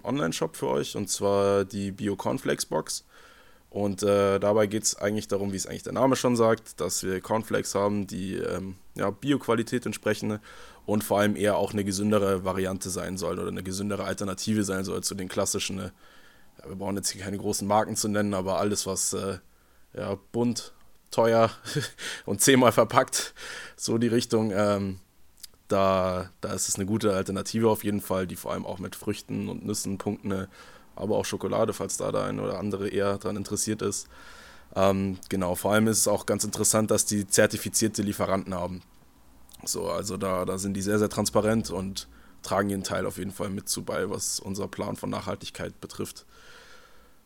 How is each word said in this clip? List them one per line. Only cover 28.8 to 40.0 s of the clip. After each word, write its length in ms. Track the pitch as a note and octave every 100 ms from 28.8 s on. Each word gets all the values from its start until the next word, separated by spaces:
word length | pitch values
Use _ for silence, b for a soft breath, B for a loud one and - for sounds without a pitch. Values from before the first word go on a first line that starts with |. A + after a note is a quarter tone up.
| F#2+ -
Früchten 520 | - G#2 - G#2+ G2+
und 160 | F#2
Nüssen 340 | G#2+ G#2+ G2 G2
punkten, 300 | - G#2 G2+
ne, 200 | F#2+ F#2 B B B B -
aber 200 | G2+ G#2
auch 80 |
Schokolade, 480 | G2+ F#2+ G2 G2+ A2
falls 240 | G2+ F#2+ -
da 160 | G2
der 120 | G#2
eine 180 | G2 G#2
oder 160 | G2+ F#2+
andere 300 | G2+ G2 G2
eher 300 | - G2 G2
dran 180 | F#2+ G#2
interessiert 460 | G2 G#2 - G#2+
ist. 260 | G#2 - - B B B B B B -
Ähm, 420 | F#2+ F#2+ G2 F#2 -
genau, 260 | F#2+ F2+
vor 180 | F2+ G2
allem 160 | G#2+ A2
ist 100 | G#2
es 100 | -
auch 180 | G#2 -
ganz 180 | G#2
interessant, 460 | G#2+ G2+ G#2 A2 G#2+
dass 160 | G#2 -
die 200 | G#2 G2
zertifizierte 760 | - G#2+ A2 G#2 - A2 G#2+
Lieferanten 520 | G2+ G2 F2+ F#2+ F#2
haben. 280 | F#2 F2+ F#2 - - - - - - - -
So, 240 | - F2+ F2
also 280 | E2+